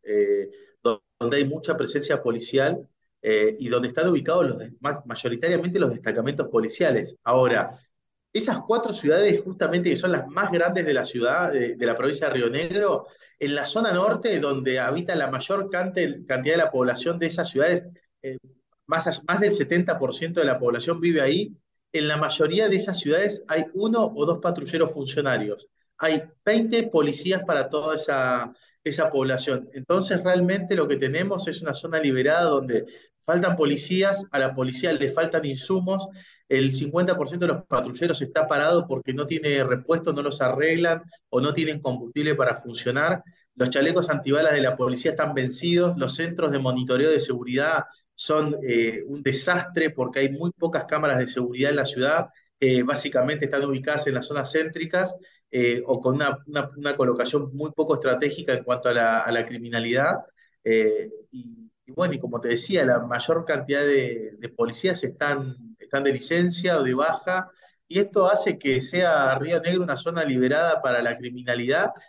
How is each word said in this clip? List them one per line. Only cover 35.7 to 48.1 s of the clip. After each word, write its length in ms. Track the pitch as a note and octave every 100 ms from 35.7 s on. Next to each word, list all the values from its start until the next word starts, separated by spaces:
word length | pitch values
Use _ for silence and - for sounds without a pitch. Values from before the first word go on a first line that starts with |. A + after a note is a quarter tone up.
| F#3+ F3+ F#3+ F#3+ - - _ -
el 240 | C3+ C3+
cincuenta 440 | C3+ C#3+ E3 F3+ F3
por 120 | C#3+
ciento 180 | F3 F3
de 80 |
los 100 | -
patrulleros 580 | - B2 B2 B2 E3+ C#3+
está 240 | C3+ D#3+ D#3
parado 400 | C#3+ D#3 F3 F3
porque 260 | C3+ C3+
no 140 | C3+ D3
tiene 380 | D#3+ D3+ C#3
repuesto, 480 | B2+ B2 - E3 E3
no 100 | C#3+
los 180 | C#3+ -
arreglan 640 | B2+ B2+ D#3+ E3 E3+ E3 - _ -
o 100 | B2
no 120 | C#3+
tienen 280 | D3+ D#3 D3+
combustible 560 | C3 B2 A#2+ D3 D3+ C#3+
para 180 | B2+
funcionar. 720 | - B2 A#2 B2 C3+ D#3+ F3+ - _ _ -
Los 140 | B2+
chalecos 380 | C#3 D#3 F3 D#3
antibalas 420 | C#3+ C3+ D3 D#3
de 80 | D3
la 160 | B2+ B2+
policía 340 | B2+ B2 D#3+
están 220 | - D3+
vencidos, 640 | C#3 B2+ - E3+ F3 F3 F3
los 180 | -
centros 380 | - E3 E3+ D#3
de 80 | C#3
monitoreo 500 | C3 B2+ B2+ E3+ D#3
de 80 | D#3
seguridad 680 | - A#2+ B2 B2+ D3+ D#3 - _ _